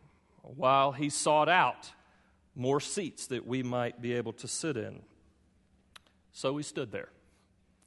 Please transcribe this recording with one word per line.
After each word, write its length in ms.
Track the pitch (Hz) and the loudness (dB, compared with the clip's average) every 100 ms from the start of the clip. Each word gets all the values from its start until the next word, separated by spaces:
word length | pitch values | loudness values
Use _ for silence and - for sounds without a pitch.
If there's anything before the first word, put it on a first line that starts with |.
| _ _ _ _ | _ _ _ _
while 500 | - 135 131 135 139 | -18 0 4 6 4
he 160 | 135 147 | 2 -2
sought 400 | - 165 151 151 | 0 2 4 6
out 440 | 180 127 - - - _ _ _ _ _ 135 | 6 4 0 -10 -20 _ _ _ _ _ -2
more 240 | 123 143 | 2 2
seats 480 | - - 156 - - | 0 -4 -6 -8 -8
that 180 | 123 - | -6 -4
we 160 | 131 | -4
might 400 | 123 123 120 - | -2 -2 -4 -4
be 100 | 120 | -4
able 200 | 120 113 | -4 -4
to 160 | - - | -8 -10
sit 280 | - 165 113 | -6 -6 -6
in. 240 | 104 95 - _ _ _ _ _ _ _ _ - _ _ _ | -8 -12 -20 _ _ _ _ _ _ _ _ -20 _ _ _
So 200 | - 135 | -6 -4
we 120 | 147 | -4
stood 260 | 143 - 117 | -6 -8 -8
there, 180 | 95 - _ _ _ _ _ _ _ | -10 -12 _ _ _ _ _ _ _